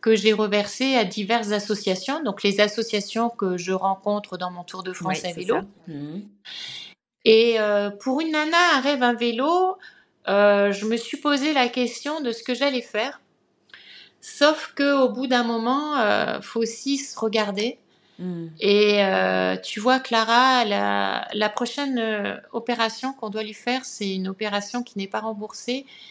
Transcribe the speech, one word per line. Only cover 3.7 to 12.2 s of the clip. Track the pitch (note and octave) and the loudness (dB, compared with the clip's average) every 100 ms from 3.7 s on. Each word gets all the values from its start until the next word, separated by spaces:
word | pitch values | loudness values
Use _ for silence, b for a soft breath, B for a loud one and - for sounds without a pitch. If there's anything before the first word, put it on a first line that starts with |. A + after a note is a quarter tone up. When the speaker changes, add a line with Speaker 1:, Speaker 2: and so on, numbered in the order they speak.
Speaker 1:
rencontre | F#3+ F#3+ F#3+ G#3 G#3 G#3 F3+ | -2 0 -2 -2 -4 -4 -8
dans | F3+ | -8
mon | F3+ | -10
Tour | F3 F#3 | -14 -12
de | F#3 | -10
France | F3+ F3+ F#3 | -6 -4 -4
Speaker 2:
Ouais, | F3+ | -4
Speaker 1:
à | |
Speaker 2:
c'est | E3+ | -8
Speaker 1:
vélo. | F3+ B3 | -2 -2
Speaker 2:
ça. | G3 - - | -2 -16 -14
Mhm. | D3 D3 E3+ G#3 _ - B B B B - _ _ | -12 -10 -10 -14 _ -18 B B B B -20 _ _
Speaker 1:
Et, | - A3 A#3 A3+ | 6 8 6 4
euh, | G#3+ G#3 G3+ | 2 2 0
pour | G3+ B3+ C4+ | -4 -2 0
Une | D#4+ | 0
nana, | D4+ D4+ E4+ F4 C#4+ | 0 2 4 4 4
un | |
rêve, | C4 C#4+ | 2 2
un | B3 | 2
vélo, | A#3 A#3+ A3+ C#4 F4 F#4 F#4 B B B _ - | 2 0 0 2 2 2 -2 B B B _ 0
euh, | G3 G#3 G3+ G3+ | 6 6 6 4
je | G3 | 0
me | G#3 A3+ | -2 -2
suis | A3+ C#4+ | -4 -4
posé | D4 C#4+ C#4+ | 0 2 2
la | C#4+ B3 | 2 2
question | B3 A#3+ A#3+ C#4+ D#4+ | 2 -2 -2 -6 -4